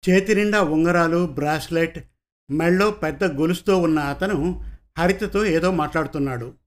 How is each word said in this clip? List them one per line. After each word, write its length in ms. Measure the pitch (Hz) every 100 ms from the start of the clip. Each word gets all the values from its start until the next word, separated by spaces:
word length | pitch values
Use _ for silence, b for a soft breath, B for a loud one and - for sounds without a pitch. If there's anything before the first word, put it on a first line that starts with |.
| -
చేతి 260 | 185 196 208
నిండా 260 | 208 208
ఉంగరాలు, 640 | 175 156 165 175 165 170 170
బ్రాస్లెట్, 720 | 135 147 156 - 165 165 165 - _ _ _ _
మెళ్ళో 400 | 143 170 185 208
పెద్ద 320 | 208 156 143
గొలుసుతో 560 | 190 139 160 180 - 190
ఉన్న 200 | 170 156
అతను 640 | 143 143 190 185 160 175 b b b -
హరితతో 460 | 175 190 208 202 214
ఏదో 260 | 160 175
మాట్లాడుతున్నాడు. 840 | 185 151 165 147 156 139 123 120 -